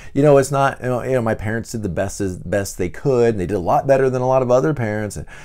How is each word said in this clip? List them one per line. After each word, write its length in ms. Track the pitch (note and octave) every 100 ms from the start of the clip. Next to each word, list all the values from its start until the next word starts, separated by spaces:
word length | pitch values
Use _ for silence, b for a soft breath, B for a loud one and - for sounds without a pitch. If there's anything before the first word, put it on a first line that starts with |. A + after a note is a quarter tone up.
| B
you 80 | C#3
know, 160 | D3 C#3
it's 140 | C3+
not, 280 | C#3 C#3 -
you 40 | A#2
know, 160 | B2
you 120 | A#2
know, 80 | C3
my 100 | A2+
parents 380 | G#2+ G#2+ A2+ G#2
did 100 | A2+
the 80 | G2+
best 320 | E2 G2 -
as 160 | G2 F2+
best 400 | E2+ G2+ G2 -
they 120 | F2+
could. 400 | - C#3+ B2 A#2
And 100 | G#2+
they 80 | F2
did 80 | G2+
a 40 |
lot 280 | F2 C#3+ C3+
better 200 | C3+ C3
than 100 | B2+
a 60 | B2+
lot 160 | C3
of 80 | B2
other 240 | B2 D#3 C#3
parents." 420 | A2 G#2+ G#2+ E2
And, 80 | - B